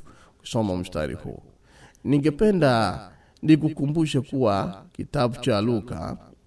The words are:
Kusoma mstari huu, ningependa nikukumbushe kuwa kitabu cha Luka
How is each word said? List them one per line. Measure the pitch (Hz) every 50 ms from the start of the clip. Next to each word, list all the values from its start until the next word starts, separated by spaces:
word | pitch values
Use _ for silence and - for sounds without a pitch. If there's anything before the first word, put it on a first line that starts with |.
| - - - - - _ _ _
Kusoma | - - - 117 110 101 92
mstari | 90 87 - - 80 78 67 -
huu, | - - - - - - - - _ _ _ - - - - _ _ -
ningependa | 117 139 147 139 151 147 - 214 214 202 180 151 135 123 113 107 95 90 - 104 92 - - _ _ _ _
nikukumbushe | - 156 156 143 139 151 156 - 143 139 151 170 160 151 - 135
kuwa | 117 - - 135 127 107 98 95 - - 98 98 - -
kitabu | - - - - - 143 123 117 120
cha | - - 139 113 101
Luka | 104 123 120 107 - - - - 90 - - - - - - _ _